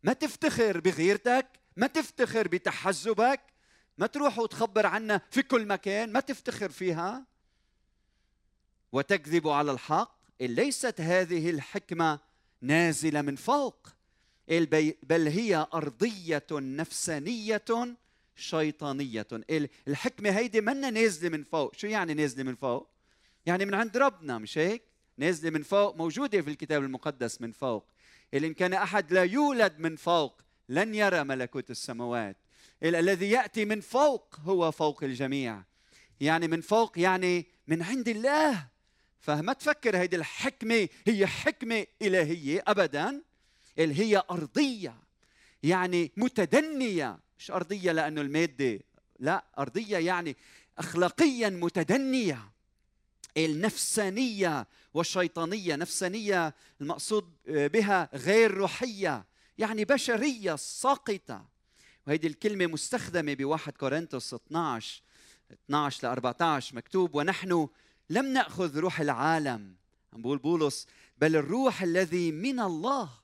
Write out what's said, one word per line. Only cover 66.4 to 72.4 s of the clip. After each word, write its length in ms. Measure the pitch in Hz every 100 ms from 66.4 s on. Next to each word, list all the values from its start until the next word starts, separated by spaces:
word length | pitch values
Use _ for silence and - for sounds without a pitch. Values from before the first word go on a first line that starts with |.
| 170 147 -
مكتوب: 400 | 127 - 185 180
"ونحن 540 | 147 156 185 185 175 147 _ _ _ _
لم 160 | 175 269
نأخذ 520 | 262 175 117 175 143
روح 220 | 175 170
العالم"، 760 | 147 120 147 160 147 117 101 90 _ _ _
عم 100 | 117
بقول 160 | 117 143
بولس، 480 | 139 170 151 - - _ - _
"بل 180 | 156 160
الروح 460 | 143 226 262 -
الذي 500 | 185 170 185 175 170
من 280 | 156